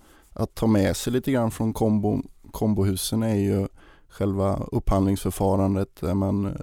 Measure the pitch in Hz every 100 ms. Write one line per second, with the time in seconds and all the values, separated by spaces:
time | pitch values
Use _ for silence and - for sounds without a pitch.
0 | - - _ - 113 - 110 107 95 85
1 | - 123 131 131 113 - 113 107 113 107
2 | 104 107 - - - - 110 98 98 95
3 | - 117 113 104 98 98 98 - - -
4 | - - 101 98 98 98 107 123 - 98
5 | 98 98 98 - 98 95 98 95 98 -
6 | - 95 98 101 98 -